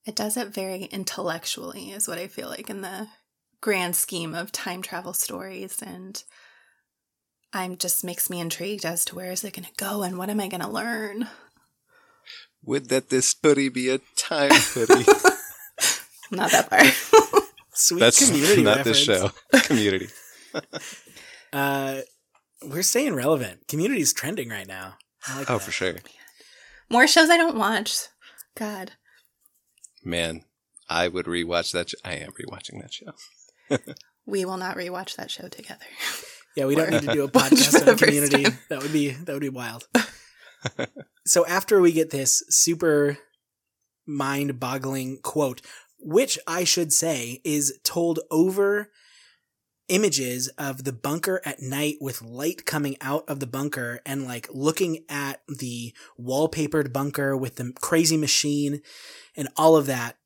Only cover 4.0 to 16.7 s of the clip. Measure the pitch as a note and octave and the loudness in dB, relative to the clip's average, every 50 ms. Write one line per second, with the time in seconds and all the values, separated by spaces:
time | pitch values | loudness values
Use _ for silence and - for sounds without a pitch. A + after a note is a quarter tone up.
4 | - - F#3+ E3+ E3 D#3+ D#3 E3+ F3+ G#3+ - - - G3+ F3+ F#3 F#3 - - E3+ | -4 -4 -4 -8 -6 -6 -8 -8 -10 -8 -10 -10 -8 -8 -10 -10 -10 -10 -10 -10
5 | F#3 F3 F3 - - - - F3+ F#3+ F#3+ F#3+ F#3 F#3+ F#3+ - - - F#3+ E3+ F3+ | -10 -8 -6 -6 -6 -6 -8 -10 -12 -12 -12 -14 -12 -12 -12 -12 -12 -12 -16 -16
6 | F#3 F#3+ G#3+ - - - _ - - - _ _ _ _ _ _ _ _ _ _ | -16 -14 -16 -16 -16 -18 _ -20 -20 -20 _ _ _ _ _ _ _ _ _ _
7 | _ _ _ _ _ _ _ _ _ _ - F#3+ F#3 F#3 F3+ D#3 - F3 - - | _ _ _ _ _ _ _ _ _ _ -8 -8 -8 -8 -8 -8 -4 -4 -4 -4
8 | - F3+ F3 - - - F#3 F3 E3+ E3 - - F3 G3 G#3 G3 F#3+ D#3+ E3+ E3+ | -4 -6 -6 -6 -6 -6 -4 -6 -6 -6 -6 -8 -8 -8 -8 -6 -6 -6 -4 -4
9 | - - F#3 F3+ F#3 F#3 F#3 F#3 - G3+ - F#3 F3 - _ - G3+ G3 G#3 G#3 | -4 -4 -6 -10 -10 -8 -8 -8 -8 -8 -12 -14 -16 -12 _ -8 -8 -6 -4 -4
10 | G3 F3+ F#3 F3+ F#3 G3+ G#3 G#3+ G3 F3+ F#3 E3+ - G3+ G#3+ A#3 G#3+ A#3 A#3 A3 | -4 -4 -6 -6 -6 -4 -4 -4 -4 -4 -6 -8 -8 -6 -6 -6 -6 -6 -6 -6
11 | G#3+ G3+ G3+ A3 B3+ - - - - _ _ _ _ _ _ _ _ _ _ _ | -8 -8 -8 -8 -10 -10 -12 -20 -20 _ _ _ _ _ _ _ _ _ _ _
12 | _ _ _ _ _ - - - - _ _ _ _ - C3+ C#3 B2+ A2+ B2 C3 | _ _ _ _ _ -20 -20 -20 -20 _ _ _ _ -4 -4 -4 -2 0 0 0
13 | - _ C3+ B2+ B2 - - _ - D#3 D3 C3+ C#3 C3+ B2 B2+ B2+ B2+ C3 B2+ | 0 _ 0 2 2 2 -2 _ 4 4 4 6 2 0 -2 -2 -2 0 -2 -2
14 | _ _ _ - - - E3+ D3+ C#3+ C#3 C#3 C#3+ - - - B2+ A2+ - F#4 - | _ _ _ -8 -6 -4 0 0 4 6 6 6 6 2 0 -2 4 6 6 6
15 | - - G#4 - - F#4 F#4+ - - - - - - - _ - - - - - | 8 6 6 8 6 2 2 2 -10 -16 -16 -20 -20 -20 _ -2 0 0 0 -2
16 | - _ - - - - G3+ F#3 F#3 E3 - - - - | -8 _ -20 -20 -12 -10 -4 -4 0 2 4 2 4 4